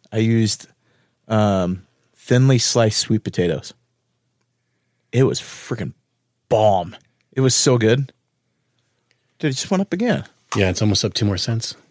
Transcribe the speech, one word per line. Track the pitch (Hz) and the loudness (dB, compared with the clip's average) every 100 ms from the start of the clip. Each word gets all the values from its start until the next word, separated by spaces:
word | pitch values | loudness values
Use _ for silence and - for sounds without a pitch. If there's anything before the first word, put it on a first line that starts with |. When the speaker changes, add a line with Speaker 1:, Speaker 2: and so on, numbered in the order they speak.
| _ | _
Speaker 1:
I | 110 | -2
used, | 113 113 110 - - _ _ _ _ _ - | 0 2 0 -4 -10 _ _ _ _ _ -4
um, | 110 104 95 90 92 - _ _ _ | 0 2 2 -2 -4 -10 _ _ _
thinly | - 123 135 127 | 0 2 4 2
sliced | - 123 110 - | 2 2 2 0
sweet | - 110 | -2 -2
potatoes. | - - 90 73 - - _ _ _ _ _ _ _ _ _ _ _ _ _ | -2 -2 -2 -2 -8 -20 _ _ _ _ _ _ _ _ _ _ _ _ _
It | 120 | 2
was | 131 - | 2 0
freaking | - - - 113 95 - _ _ _ _ _ | -6 -14 -10 -8 -8 -12 _ _ _ _ _
bomb. | 113 107 95 85 - _ _ _ | 2 4 2 -2 -12 _ _ _
It | - | -2
was | 131 - | 0 2
so | 143 123 | 2 2
good. | 110 127 135 _ _ _ _ _ _ _ _ _ _ _ _ _ | 4 2 0 _ _ _ _ _ _ _ _ _ _ _ _ _
Dude, | 156 | -4
it | 131 | -4
just | - | -2
went | 190 | -2
up | 196 | -2
again. | 180 240 - - _ _ - | -2 -2 -2 -6 _ _ 0
Speaker 2:
Yeah, | 95 | 0
it's | 90 | 2
almost | 107 98 104 | 0 0 -2
up | |
two | - 101 | -2 -2
more | 92 | -2
cents. | - 113 - - _ | -4 -4 -6 -12 _